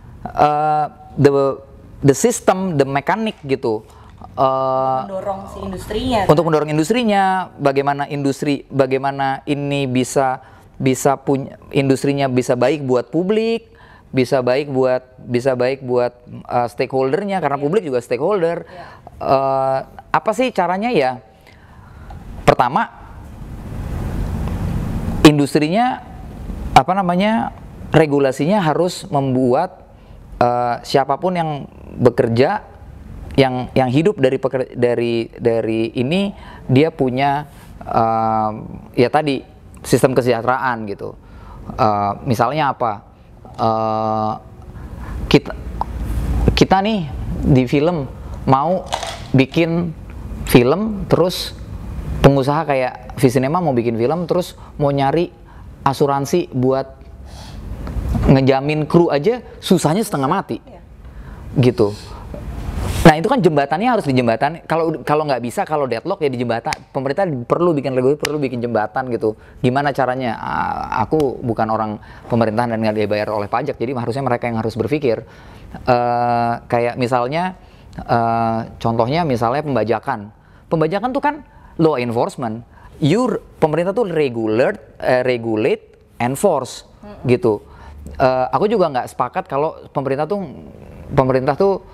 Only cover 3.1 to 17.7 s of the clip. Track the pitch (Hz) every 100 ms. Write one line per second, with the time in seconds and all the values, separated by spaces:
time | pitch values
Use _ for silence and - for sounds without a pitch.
3.1 | 196 220 - 139 135 131 110 - - -
4.1 | - - - 135 131 131 131 131 131 131
5.1 | 190 196 190 196 - 196 180 - 214 254
6.1 | 226 185 156 165 151 151 151 156 240 226
7.1 | 202 190 185 175 - 143 139 139 143 143
8.1 | 143 139 135 147 139 - 135 135 135 139
9.1 | 139 135 135 - 143 143 143 135 123 127
10.1 | 143 131 131 - - - - 135 127 143
11.1 | 131 - 135 135 - - - 139 131 147
12.1 | 139 135 123 120 123 123 156 135 123 -
13.1 | 156 185 214 226 226 - - - - -
14.1 | 131 123 139 123 131 147 131 127 127 -
15.1 | - - 120 135 127 123 139 131 123 120
16.1 | - - 120 - 123 120 - 127 131 131
17.1 | 151 196 190 143 139 143